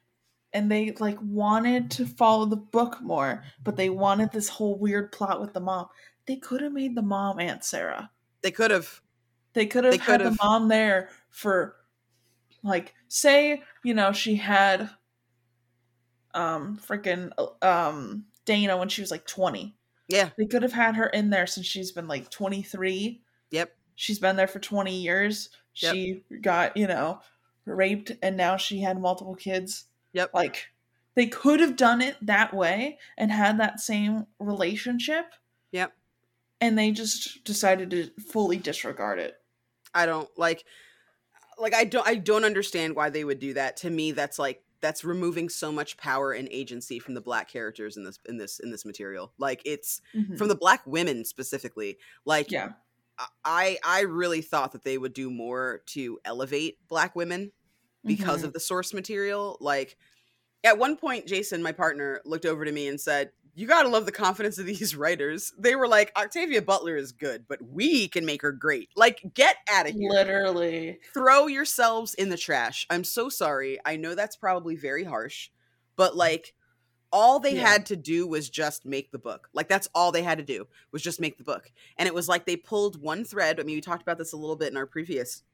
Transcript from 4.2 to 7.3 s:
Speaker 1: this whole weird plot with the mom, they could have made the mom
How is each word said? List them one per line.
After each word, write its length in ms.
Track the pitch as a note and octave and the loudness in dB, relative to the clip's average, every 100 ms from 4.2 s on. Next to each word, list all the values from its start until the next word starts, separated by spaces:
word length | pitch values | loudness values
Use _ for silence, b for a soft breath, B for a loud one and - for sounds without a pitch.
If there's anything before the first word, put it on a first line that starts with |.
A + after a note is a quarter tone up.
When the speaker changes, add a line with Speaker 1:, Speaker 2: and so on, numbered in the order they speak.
| A3 | 2
Speaker 1:
this 180 | G#3+ G#3 | -2 -6
whole 280 | - G#3+ G3+ | -2 -2 0
weird 340 | G#3 G3+ G3+ | 0 0 -2
plot 300 | - G3 F3+ | -4 -4 -2
with 120 | G#3 | -4
the 60 | - | -6
mom, 280 | F#3 F#3 E3+ b b b - | -4 -4 -6 b b b -10
they 80 | C4 | -10
could 260 | - B3+ | -6 -6
have 120 | D4 | -4
made 220 | C#4+ C4+ A#3+ | -4 -4 -2
the 60 | |
mom 380 | G#3 G3 G3 | -2 -2 -2